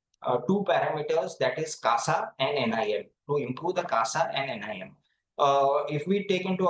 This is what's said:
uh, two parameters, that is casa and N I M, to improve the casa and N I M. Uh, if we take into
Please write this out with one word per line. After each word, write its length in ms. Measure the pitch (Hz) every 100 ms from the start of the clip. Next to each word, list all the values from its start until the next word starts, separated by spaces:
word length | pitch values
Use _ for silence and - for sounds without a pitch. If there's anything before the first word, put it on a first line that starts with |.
| _ _ 131
uh, 100 | 120 -
two 100 | 202 -
parameters, 600 | 143 143 156 147 160 185 -
that 140 | 135 151
is 60 | 160 - 113
casa 300 | 113 - - - -
and 80 | 135 143
N 100 | 113 113
I 60 | 104 104
M, 40 | - _ -
to 80 | 143 123
improve 300 | 127 170 180
the 80 | -
casa 280 | 113 113 160 165 143
and 100 | 135 117
N 60 | 87
I 20 | 90 92
M. 20 | - _ _ _ -
Uh, 380 | 143 139 139 147 147 147
if 60 | 180
we 80 | 202 196
take 120 | 180 190
into 140 | 185